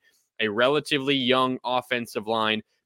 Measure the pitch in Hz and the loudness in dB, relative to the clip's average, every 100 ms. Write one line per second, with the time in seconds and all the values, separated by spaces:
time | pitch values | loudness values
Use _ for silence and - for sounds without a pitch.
0 | _ _ _ - 110 104 123 151 147 147 | _ _ _ -6 -4 2 2 2 0 -2
1 | 135 139 123 127 131 127 117 127 - 123 | 0 0 2 2 2 -2 -2 -2 -2 -4
2 | 117 123 104 113 107 107 - _ | -4 -6 -2 0 0 0 -4 _